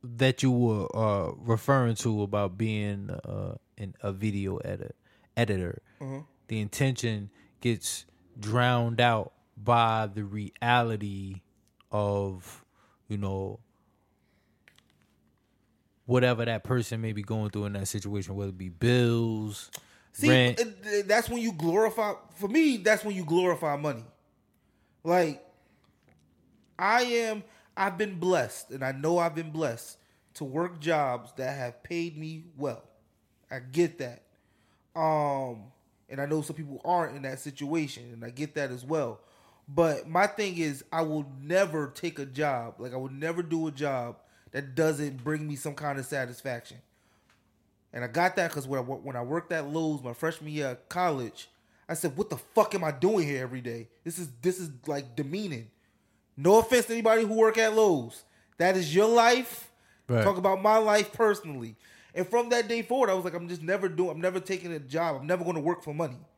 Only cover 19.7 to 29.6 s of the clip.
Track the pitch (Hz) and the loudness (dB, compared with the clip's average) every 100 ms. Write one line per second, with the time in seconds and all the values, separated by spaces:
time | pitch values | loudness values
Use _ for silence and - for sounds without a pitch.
19.7 | - _ _ _ - - 127 123 123 233 | -18 _ _ _ 0 6 8 8 4 -2
20.7 | 208 208 208 196 214 233 240 226 170 165 | -4 -2 -2 4 2 2 -2 -2 0 2
21.7 | 185 220 220 208 185 - - 202 277 311 | 4 2 2 -2 -4 -12 -8 0 4 4
22.7 | 233 190 214 214 196 156 170 180 165 160 | 4 4 2 2 -4 2 2 4 2 0
23.7 | 143 151 120 117 _ _ _ _ _ _ | -2 -2 -4 -10 _ _ _ _ _ _
24.7 | _ _ _ 165 180 165 139 - _ _ | _ _ _ 2 4 2 -2 -16 _ _
25.7 | _ _ _ _ _ _ _ _ _ _ | _ _ _ _ _ _ _ _ _ _
26.7 | - 190 233 247 233 226 214 - _ _ | -2 2 4 4 2 0 -4 -8 _ _
27.7 | - 196 175 208 180 180 175 113 - - | -2 -2 0 -4 0 2 2 2 -6 -14
28.7 | 135 131 135 151 175 170 156 160 156 | -6 -4 -2 0 2 2 -2 -6 -2